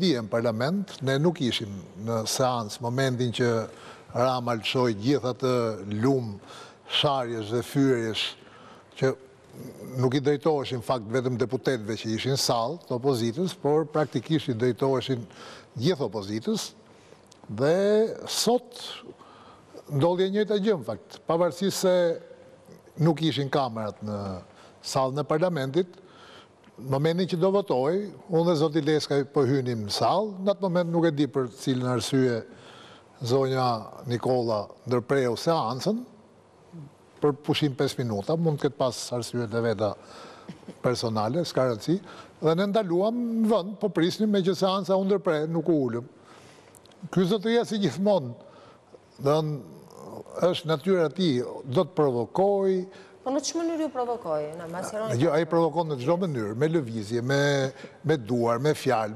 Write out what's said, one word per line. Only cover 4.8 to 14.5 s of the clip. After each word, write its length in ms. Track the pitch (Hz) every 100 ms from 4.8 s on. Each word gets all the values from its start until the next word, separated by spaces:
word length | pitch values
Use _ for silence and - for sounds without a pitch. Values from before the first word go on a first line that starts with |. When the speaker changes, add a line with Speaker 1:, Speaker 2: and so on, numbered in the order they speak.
| 123 104
Speaker 1:
gjithë 360 | 113 143 123 120
atë 200 | 127 123 117 107 98 104
lum 320 | 123 135 113 98 - - - - -
sharjesh 640 | - 151 139 120 117 104 120
dhe 120 | 113
fyerjesh 580 | 143 135 123 113 104 - - - - - - - -
që 180 | 135 131 - - - - - - - 127
nuk 140 | 127 147
i 60 |
drejtoheshin, 560 | 135 143 165 147 123 127
në 80 | -
fakt, 200 | 131 107
vetëm 240 | 123 127 123
deputetëve 600 | 117 123 - 127 107 110
që 120 | 110
ishin 240 | 110 123 135
sallë 460 | - 120 117 170 -
të 60 | 123
opozitës, 560 | 135 127 117 113 185 -
por 240 | 143 151 151
praktikisht 560 | 156 151 139 - 160
i 60 | -